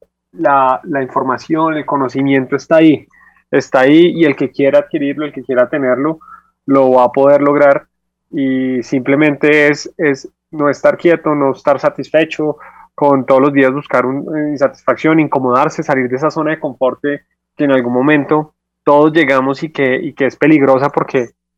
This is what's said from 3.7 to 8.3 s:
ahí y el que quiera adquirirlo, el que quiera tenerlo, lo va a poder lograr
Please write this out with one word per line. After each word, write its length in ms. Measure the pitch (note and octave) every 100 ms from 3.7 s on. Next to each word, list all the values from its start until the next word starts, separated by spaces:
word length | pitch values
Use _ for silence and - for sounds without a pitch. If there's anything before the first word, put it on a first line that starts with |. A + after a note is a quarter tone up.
| C3+
ahí 320 | C3 D#3 F3 E3
y 80 |
el 140 | D3+ C#3
que 120 | C3+
quiera 300 | - C#3 C#3+
adquirirlo, 460 | C#3+ D#3+ C#3+ C#3+ D3+
el 80 |
que 100 | C#3
quiera 240 | B2 B2 B2
tenerlo, 540 | D3+ C3 B2 D3 D#3+ - - _ _ -
lo 240 | C3+ C3
va 120 | B2+
a 80 | A#2+
poder 300 | C#3 C#3 C#3+
lograr 440 | C#3+ D3 C#3+ C#3+ _ _ _ _ _